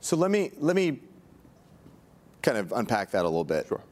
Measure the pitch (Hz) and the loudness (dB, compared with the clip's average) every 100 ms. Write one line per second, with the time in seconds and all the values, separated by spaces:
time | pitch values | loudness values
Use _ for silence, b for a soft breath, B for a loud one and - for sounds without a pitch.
0 | - 160 185 208 180 - 151 180 180 135 | -2 0 2 2 -2 -2 0 2 0 -2
1 | - - - - - - - - - - | -10 -20 -20 -20 -20 -20 -20 -20 -20 -20
2 | - - - - - 113 90 98 110 110 | -20 -20 -20 -2 0 0 -2 -4 0 -2
3 | 98 98 87 82 78 78 - - - | 0 0 0 0 0 -2 -2 -8 -8